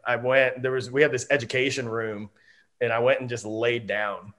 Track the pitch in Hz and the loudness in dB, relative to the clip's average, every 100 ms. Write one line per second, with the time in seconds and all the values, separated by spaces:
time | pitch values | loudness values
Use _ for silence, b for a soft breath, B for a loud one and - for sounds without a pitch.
0 | 117 120 123 131 131 127 127 131 120 135 | -4 -2 2 4 2 0 -2 -2 0 4
1 | 147 123 - 139 113 127 135 135 117 113 | 4 2 0 0 0 -2 0 -2 -4 -4
2 | 110 104 107 _ _ _ _ - 117 117 | -6 -8 -12 _ _ _ _ -4 0 2
3 | 120 139 123 117 107 110 117 120 104 101 | 4 2 0 -6 -6 -2 0 0 -2 -4
4 | 104 95 104 | -4 -6 -12